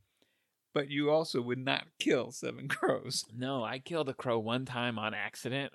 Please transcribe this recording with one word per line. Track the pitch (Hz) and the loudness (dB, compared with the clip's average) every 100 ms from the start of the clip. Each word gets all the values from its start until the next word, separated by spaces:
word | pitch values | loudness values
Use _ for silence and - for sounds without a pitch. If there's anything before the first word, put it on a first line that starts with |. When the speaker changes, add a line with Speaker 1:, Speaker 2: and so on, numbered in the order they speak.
| _ _ _ _ _ _ _ | _ _ _ _ _ _ _
Speaker 1:
But | 147 139 | -2 0
you | 143 147 | 0 4
also | 156 160 131 | 4 4 0
would | 120 123 | 0 -2
not | 131 135 - _ | 0 -2 -2 _
kill | - 139 117 | 2 4 2
seven | - 127 120 139 | -4 -6 -6 -4
<laughs> | |
crows. | - - 131 123 - - | 0 2 2 0 -6 -6
Speaker 2:
No, | 113 127 135 | -6 -4 -2
I | 110 131 | -2 -4
killed | - 170 139 | -4 -2 0
a | |
crow | 127 131 117 | -2 0 2
one | 110 123 | 2 -2
time | 131 127 123 113 | -2 -2 -2 0
on | 107 | -2
accident. | 101 101 - 127 135 139 | -2 -4 -4 -4 -2 -4